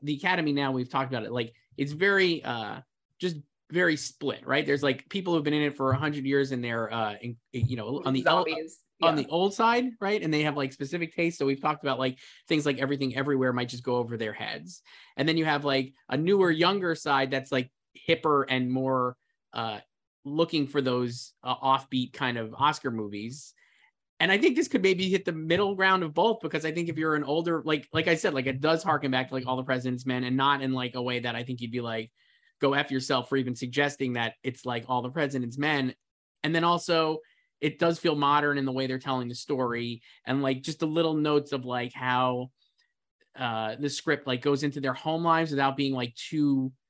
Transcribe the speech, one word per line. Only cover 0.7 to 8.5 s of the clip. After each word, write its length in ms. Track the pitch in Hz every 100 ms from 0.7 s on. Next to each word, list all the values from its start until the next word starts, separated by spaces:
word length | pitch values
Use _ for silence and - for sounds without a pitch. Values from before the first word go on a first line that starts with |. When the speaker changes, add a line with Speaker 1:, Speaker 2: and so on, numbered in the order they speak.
Speaker 1:
we've 180 | 131 123
talked 220 | 135 131
about 120 | 123 107
it, 60 |
like, 220 | 123 117 - _ -
it's 160 | 143
very, 500 | 151 196 196 185 165
uh, 380 | - 120 107 139 - _ _ _
just 180 | 180 151 - _ _
very 240 | 160 180 151
split, 500 | - - 143 107 -
right? 200 | 139 143
There's, 180 | 143
like, 240 | 139 123 -
people 240 | 202 180
who've 100 | 165
been 100 | 147
in 100 | 151
it 120 | 147 143
for 160 | 135
a 60 | 127
hundred 280 | 151 147 135
years 260 | 139 135
and 120 | 127
they're, 280 | 120 117 110
uh, 220 | 113 110 104
in, 160 | 120 117 _
you 220 | 127 110 123
know, 260 | 107 139 135
on 80 |
the 120 | 131 156
old, 200 | 175
Speaker 2:
Zombies. 320 | 160